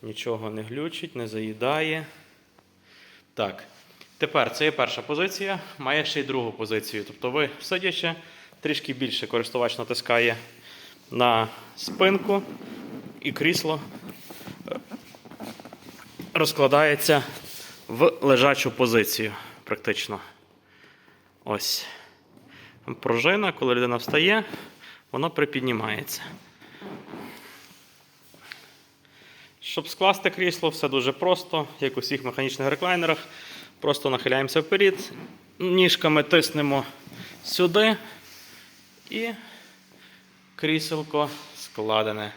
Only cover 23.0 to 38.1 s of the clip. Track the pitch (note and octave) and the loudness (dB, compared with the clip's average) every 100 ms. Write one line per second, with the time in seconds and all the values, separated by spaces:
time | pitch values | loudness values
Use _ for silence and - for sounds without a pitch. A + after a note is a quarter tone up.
23 | - A#2 C#3+ G3 G3 - C3+ B2 B2 A#2+ | -2 2 4 2 0 0 0 2 2 -2
24 | - D3+ E3+ A3 G#3+ - - - - - | 0 2 4 2 0 -12 -16 -20 -20 -20
25 | _ C3 D#3+ E3 D3 C#3 B2+ A2+ A2 G#2+ | _ -4 -2 0 0 0 -2 -2 -2 -6
26 | - - - - - _ - - G3 - | -6 -10 -12 -16 -20 _ -20 -18 -16 -16
27 | - - - - - - - - - _ | -16 -16 -16 -18 -20 -20 -20 -20 -20 _
28 | _ _ _ - - - - - _ _ | _ _ _ -20 -20 -20 -20 -20 _ _
29 | _ - - - - _ - - D3+ - | _ -20 -20 -20 -20 _ -8 -6 -6 2
30 | F#3+ G3 G3 F3+ F3+ E3+ E3 D#3 C#3+ C3+ | 4 4 0 0 -2 2 -2 0 0 2
31 | B2+ C3+ F3+ F3+ - D#3+ C#3+ - C3+ C#3 | 0 0 2 2 0 -4 -4 -4 -4 -2
32 | - C#3 C3 A#2+ C3+ C3 C3+ D3 F3+ F3+ | -4 -4 -4 -2 -4 0 -2 0 0 2
33 | E3 D#3 - - - - - _ C#3+ C#3+ | 2 0 -2 -18 -16 -18 -18 _ 0 0
34 | C#3+ B2+ C3 C3 C3+ D#3+ D#3+ G3 G3 F#3+ | 2 0 2 2 2 0 2 4 4 4
35 | - - - - - _ F#3 F3+ F3+ - | -10 -14 -16 -20 -20 _ 2 6 6 4
36 | E3 D#3 D3 E3+ D3+ D3+ D3 C#3 B2+ - | 4 4 6 4 4 0 0 0 -2 -12
37 | - - - - - - F3+ F3+ A3 G#3+ | -20 -18 -18 -14 -8 2 4 6 4 2
38 | - | -4